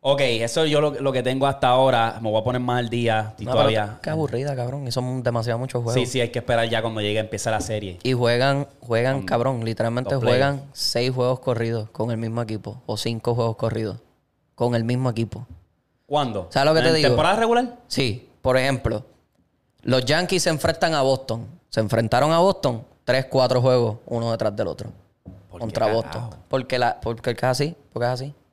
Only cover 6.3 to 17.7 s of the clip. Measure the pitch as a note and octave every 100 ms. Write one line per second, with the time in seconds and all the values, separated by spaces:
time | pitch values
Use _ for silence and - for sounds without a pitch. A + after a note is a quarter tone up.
6.3 | B2 - A#2+ A2+ A2+ A2+ A2 G#2 G#2+ G#2+
7.3 | G#2 - A2 F#2+ A2 G2+ F2+ B2 B2+ A#2+
8.3 | A#2+ C3+ C#3 C#3+ - A#2+ A#2 B2 C3+ F#2
9.3 | A#2+ C3 C3 A2+ A2+ A2+ A#2+ B2+ C#3 A#2
10.3 | B2 C#3 C#3 C#3 - - - B2+ B2+ B2
11.3 | B2+ - A2+ A#2 A#2 G#2+ - A#2 A2+ A2+
12.3 | A2+ A2+ A2 G#2 A#2+ - G#2+ A#2 A#2 -
13.3 | A#2+ A#2 A2 A#2 A#2 A2 G#2+ _ _ _
14.3 | _ _ _ A#2+ A#2+ A2+ B2 C3 A2 A2+
15.3 | - A#2+ - _ _ _ _ _ D3 C3+
16.3 | G#2+ F2 - C#3 D#3+ D#3+ D#3+ D3+ D3+ D#3+
17.3 | G#3 A3+ A#3 B3